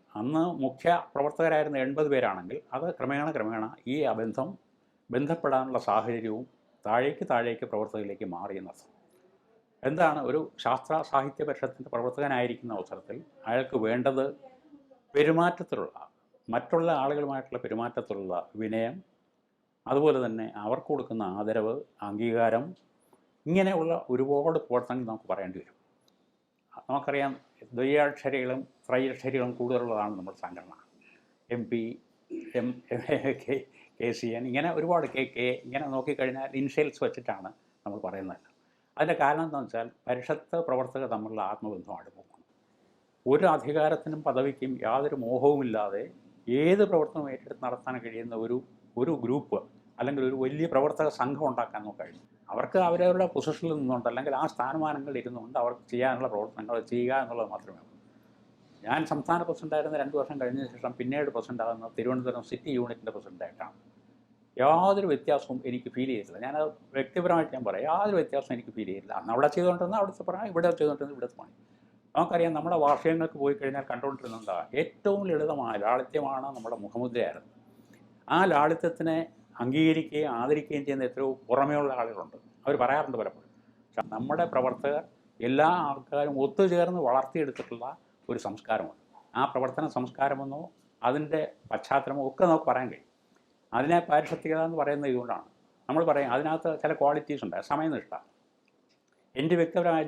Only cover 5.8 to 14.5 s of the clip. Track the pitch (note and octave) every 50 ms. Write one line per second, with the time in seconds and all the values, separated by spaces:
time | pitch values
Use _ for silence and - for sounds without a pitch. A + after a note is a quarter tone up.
5.8 | - - G2+ A2 A2 A#2+ A#2 A#2 A2 A2+ G#2+ A2+ C3 - _ _ _ _ _ _
6.8 | - G#2 A2 B2 C3 C#3+ D3+ - C#3+ - C3 A#2+ A#2 A#2+ A#2 A2+ - - A#2 G#2
7.8 | A2 G#2+ - G#2+ G#2 G2 G2 - G#2+ F#2 F2+ F2 F#2+ G2+ G2 F#2+ F#2 F#2 - -
8.8 | - _ _ _ _ _ _ _ _ _ _ _ _ _ _ _ _ _ _ -
9.8 | - C3 D3+ E3+ F3 D#3+ D3 D3+ C3+ B2 C3+ D#3 D#3 - _ - - A#2+ B2+ -
10.8 | - - D#3 D#3+ D3+ - - C#3 C3+ C#3+ C#3 - D3+ D3 C3+ - - C3 C3 -
11.8 | B2+ B2 - A#2 A#2+ B2+ B2 C#3+ C#3+ C#3+ C3+ B2 B2 A#2+ A#2+ - - A#2+ A2 F#2+
12.8 | F#2 - - F#2+ - - G#2 - D#2+ - _ - - A2 A#2 B2+ C3 C3 - A#2+
13.8 | A2 A2 A#2 B2 B2+ C#3 C3+ C3 C3+ C#3+ D3 - - -